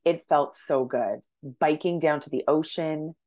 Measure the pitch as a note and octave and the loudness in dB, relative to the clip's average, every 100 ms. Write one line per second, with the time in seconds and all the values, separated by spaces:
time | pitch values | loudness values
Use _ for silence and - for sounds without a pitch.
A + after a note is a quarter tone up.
0 | E3+ D#3+ - D3 C#3 - - C3+ B2 B2 | 0 0 2 2 2 -4 -2 0 0 -2
1 | G#2 F2+ _ _ C#3+ B2+ D#3 D#3 F3+ E3+ | -2 -4 _ _ -12 0 0 2 0 0
2 | D#3 D3 - C3 - D3+ D#3 - D#3+ D#3 | 0 0 -2 -2 2 2 0 -4 -4 -4
3 | D#3 D#3+ | -8 -12